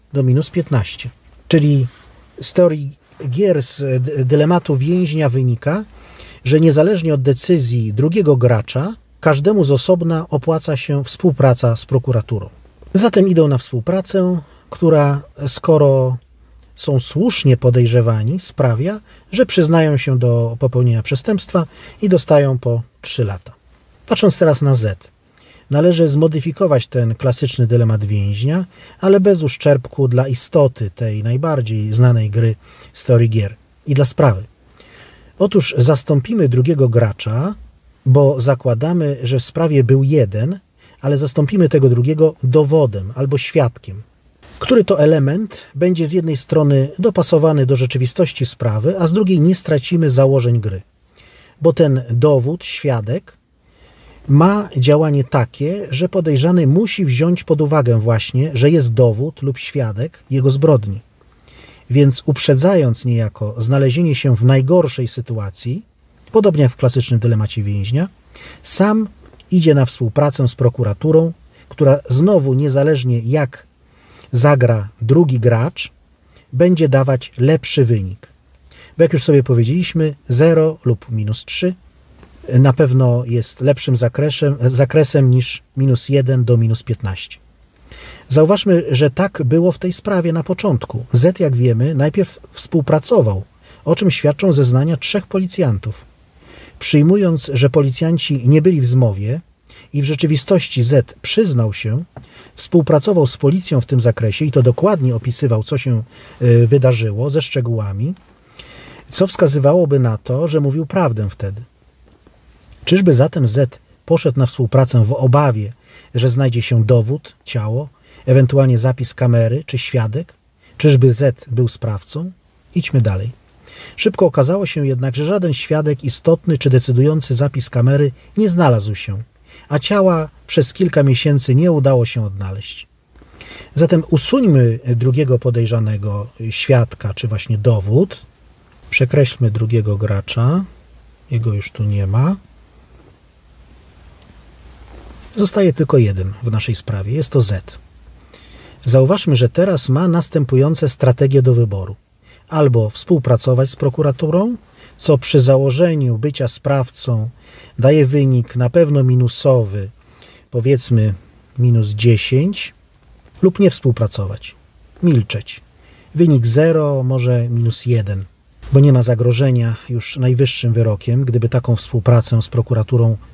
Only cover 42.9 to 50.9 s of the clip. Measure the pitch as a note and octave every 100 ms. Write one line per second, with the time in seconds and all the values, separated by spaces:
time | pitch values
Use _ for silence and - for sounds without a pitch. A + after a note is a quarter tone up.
42.9 | G2+ F#2+ B2+ C3+ C3+ - D#3+ B2 - -
43.9 | G2 - _ _ _ - - - A#3+ F#3
44.9 | C#3 D3+ D#3+ C#3 F3+ G#3+ - - C#3 F3+
45.9 | E3 D#3 F3+ D#3+ C#3 - D#3 D3 C#3 C#3
46.9 | - G#3+ F#3 - D#3+ D#3+ D3 C3 B2+ B2+
47.9 | C3 B2+ - E3+ - B2+ - A#2 G#2+ C#3
48.9 | F#3 E3 F#3+ F#3+ F3 E3 F#3 - D3 -
49.9 | E3+ D#3 B2+ C3+ C#3 A#2+ A#2+ G#2 F#2+ -